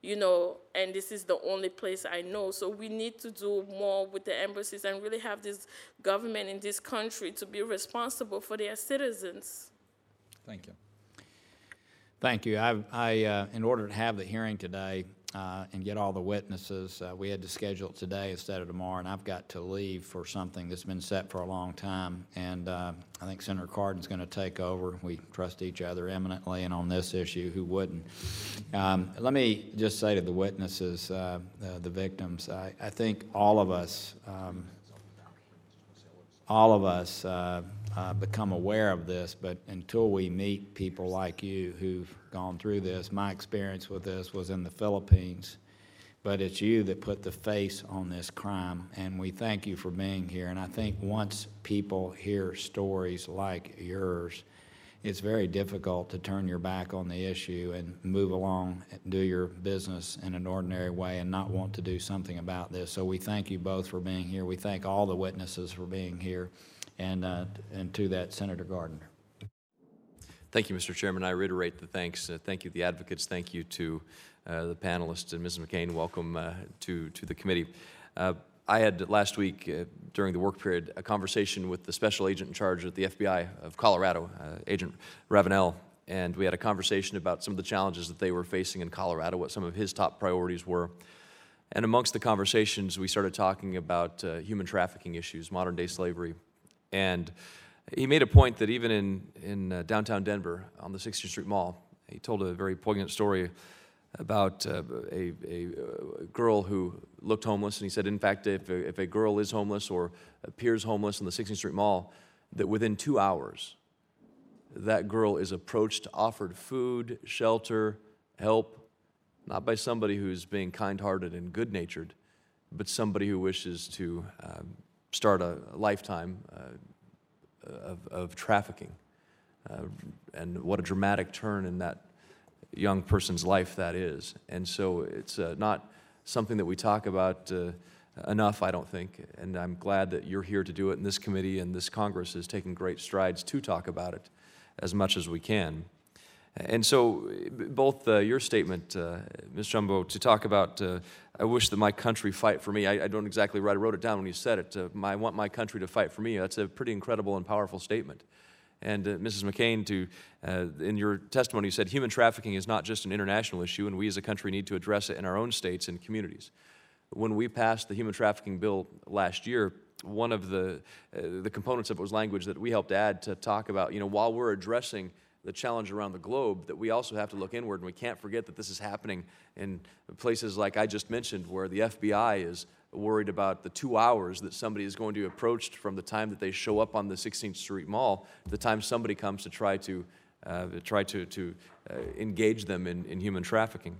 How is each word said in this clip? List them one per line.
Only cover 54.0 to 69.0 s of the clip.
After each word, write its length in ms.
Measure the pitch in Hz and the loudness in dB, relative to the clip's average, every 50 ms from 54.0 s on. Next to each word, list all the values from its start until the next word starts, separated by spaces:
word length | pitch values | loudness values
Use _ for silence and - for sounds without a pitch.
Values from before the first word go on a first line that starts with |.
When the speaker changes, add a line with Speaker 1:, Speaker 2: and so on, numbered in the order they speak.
| 95 92 90 85 85 85 - - - - - - - - - - - - - - - | 0 0 0 -2 -2 -6 -8 -12 -16 -18 -20 -20 -20 -20 -20 -20 -20 -20 -20 -8 -6
Speaker 3:
it's 160 | 110 98 90 | -6 -4 -2
very 280 | 98 104 110 110 98 90 | 0 2 2 4 2 4
difficult 640 | 85 98 98 98 101 95 - 98 90 90 - - | 2 0 0 0 -2 -4 -2 -2 -2 -2 -2 -4
to 80 | - 92 | -8 -8
turn 280 | - - 98 98 95 92 | -4 -4 -2 -2 0 -2
your 120 | 90 87 | -2 -2
back 340 | 85 92 92 92 90 90 98 | -2 -2 -2 -2 -4 -4 -4
on 160 | 92 92 90 | -4 -4 -4
the 160 | 87 90 92 | -4 -4 -2
issue 480 | 95 92 - - - 90 87 87 87 87 | -2 -4 -4 -6 -6 -6 -4 -4 -4 -4
and 220 | 90 87 85 87 - - | -6 -6 -8 -10 -8 -4
move 280 | 92 95 98 98 92 | 0 4 4 4 4
along 540 | 92 92 92 95 92 92 92 92 90 90 90 - | 4 2 2 2 2 0 0 -2 -4 -6 -10 -14
and 100 | - 92 _ 95 | -16 -12 _ -2
do 80 | 95 95 | 2 2
your 300 | 95 95 92 90 90 87 | 4 4 4 2 0 -2
business 720 | 87 90 90 98 98 95 95 95 92 87 85 - - - | -4 -4 -2 -2 -2 -2 -2 -4 -6 -6 -6 -8 -10 -8
in 140 | - 92 92 | -6 -6 -4
an 100 | 90 92 | -4 -4
ordinary 460 | 92 92 95 92 92 92 90 90 90 | -2 -2 -2 -2 -2 -2 -2 -2 -2
way 280 | 87 87 92 92 92 90 | -2 -2 -2 -2 -2 -2
and 100 | 87 90 | -2 -2
not 200 | 92 95 98 104 | -2 -2 -2 0
want 240 | 98 92 95 98 101 | -2 -2 -2 -2 -4
to 80 | 104 | -4
do 180 | 87 90 90 90 | -4 -2 -2 -4
something 380 | - - 98 98 90 90 87 85 | -4 -4 -4 -4 -4 -6 -6 -6
about 340 | 85 90 92 90 90 - | -6 -4 -4 -4 -6 -6
this. 200 | 87 90 90 87 | -6 -6 -6 -6
So 120 | - 98 95 | -4 -2 0
we 140 | 92 92 92 | 0 0 -2
thank 340 | 95 107 104 104 95 - | -2 -2 -2 -2 -2 -2
you 60 | 95 90 | -4 -4
both 300 | 87 95 95 92 95 - | -2 -2 0 -2 -2 -2
for 120 | - 90 | -4 -4
being 240 | 87 92 92 92 90 | -4 -2 -2 -2 -2
here. 220 | 87 92 95 92 | -2 -4 -4 -2
We 100 | 90 92 | -2 -4
thank 300 | 90 - 104 98 95 98 | -2 -2 -2 -2 -2 -2
all 220 | 95 98 101 104 98 | 0 4 4 4 4
the 80 | 92 | 2
witnesses 580 | 90 95 92 95 92 92 90 - - 90 87 90 | 0 0 -2 -2 -6 -8 -8 -6 -8 -8 -8 -8
for 120 | 90 90 90 | -8 -8 -6
being 300 | 92 95 92 90 87 85 | -4 -4 -4 -4 -6 -6
here. 320 | 87 92 92 90 90 90 - - - - - - - - _ - | -4 -4 -4 -4 -6 -8 -10 -18 -20 -20 -16 -16 -16 -16 _ -6
And, 260 | 92 95 95 92 90 | -4 -2 -2 0 0
uh, 200 | 92 90 87 92 104 101 - - - - | -2 -2 -4 -4 -6 -10 -12 -14 -12 -10
and 180 | 98 92 87 - | -8 -8 -6 -2
to 140 | - 104 95 | 0 0 2
that, 220 | 92 92 90 90 | 2 0 -2 -4
Senator 320 | - - 101 98 92 85 90 | -6 -6 -4 -4 -4 -6 -6
Gardner. 460 | 78 95 90 82 82 78 76 | -6 -6 -6 -6 -6 -10 -12